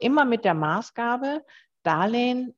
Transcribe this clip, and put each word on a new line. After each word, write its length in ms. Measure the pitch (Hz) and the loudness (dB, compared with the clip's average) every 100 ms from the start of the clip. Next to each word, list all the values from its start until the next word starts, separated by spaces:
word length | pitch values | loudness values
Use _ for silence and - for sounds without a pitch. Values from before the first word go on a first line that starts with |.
immer 240 | 240 302 | 0 2
mit 200 | 269 226 | 2 2
der 100 | 202 | 2
Maßgabe, 880 | 160 156 185 - - 233 247 269 302 - - _ _ | 2 0 -2 -4 -6 -4 -2 -4 -6 -8 -20 _ _
Darlehen 720 | 170 156 196 240 247 247 254 | -2 0 2 0 0 -2 -6